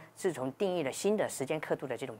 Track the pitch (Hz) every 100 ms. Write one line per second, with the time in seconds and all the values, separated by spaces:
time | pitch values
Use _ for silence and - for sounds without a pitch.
0 | - - 196 151 131 131 196 180 135 -
1 | 196 208 123 - 131 156 - 156 139 117
2 | 127